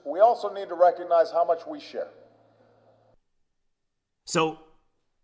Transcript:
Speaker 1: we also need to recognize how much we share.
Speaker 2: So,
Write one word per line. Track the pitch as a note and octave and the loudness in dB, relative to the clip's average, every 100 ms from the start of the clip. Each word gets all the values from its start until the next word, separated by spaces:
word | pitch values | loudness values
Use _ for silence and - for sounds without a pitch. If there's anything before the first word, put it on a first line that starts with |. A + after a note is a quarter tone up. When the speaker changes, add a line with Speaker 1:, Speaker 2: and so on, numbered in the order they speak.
Speaker 1:
we | - D#3+ | -10 4
also | A3+ A#3 G#3 | 4 4 -4
need | G3 F#3 | -8 -10
to | E3+ | 4
recognize | F3 F3 E3+ E3+ D#3+ | 4 4 0 2 2
how | D#3 E3+ | 0 0
much | E3 D3+ | -2 -4
we | D3+ | -14
share. | - A#2 - - - _ _ _ _ _ _ _ _ _ _ _ _ _ _ _ _ _ _ _ - | -12 -10 -12 -14 -20 _ _ _ _ _ _ _ _ _ _ _ _ _ _ _ _ _ _ _ -6
Speaker 2:
So, | E3 D#3+ - - _ _ _ _ _ | -2 -2 -4 -18 _ _ _ _ _